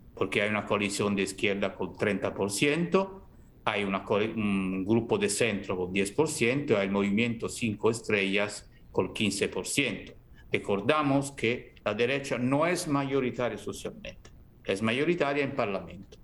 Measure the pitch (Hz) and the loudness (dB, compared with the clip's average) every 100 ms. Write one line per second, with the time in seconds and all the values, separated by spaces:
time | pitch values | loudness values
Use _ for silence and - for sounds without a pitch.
0 | - - 95 110 104 107 104 107 101 - | -12 -4 -2 0 0 0 0 0 0 0
1 | 104 101 95 - 104 98 98 - 92 - | 0 2 -2 0 0 2 -2 -4 -8 -2
2 | 107 98 101 - 101 - 143 156 170 190 | 0 0 -2 -2 -2 2 2 2 2 2
3 | 190 - - - - - - 107 101 95 | 0 -6 -18 -20 -20 -6 -2 0 0 -2
4 | - 104 110 113 104 98 95 92 95 113 | 0 2 2 0 0 0 0 0 2 2
5 | 117 104 101 - 117 98 - 92 92 98 | 4 2 2 2 0 0 -4 -4 -2 0
6 | 98 - 156 - 117 135 139 104 98 98 | 0 2 0 2 2 2 2 2 2 2
7 | 101 101 120 113 92 - 117 98 107 117 | 2 2 2 -2 -6 -4 -4 0 0 0
8 | - 104 98 101 104 - - - - - | 0 0 2 0 0 -4 -16 -20 -8 -2
9 | 92 - 104 - 95 98 90 - 131 90 | -2 0 0 0 -2 -2 -4 -2 -2 -2
10 | - - - - - 101 - 98 113 151 | -10 -18 -20 -20 -4 -4 0 0 2 4
11 | 143 139 139 - 113 123 - - 107 107 | 4 2 0 -2 0 0 -6 -6 -2 0
12 | 120 139 139 123 123 143 165 180 151 139 | 2 0 -2 -2 2 2 2 0 0 0
13 | 135 139 127 120 120 107 - 101 104 101 | 0 0 0 0 -2 -4 -8 -8 -10 -10
14 | 95 - - - - - - 101 113 123 | -14 -14 -18 -20 -20 -10 -4 0 0 0
15 | 156 170 143 143 139 123 110 95 85 92 | 0 2 0 0 -2 -2 -2 -2 -6 -14
16 | - - | -16 -20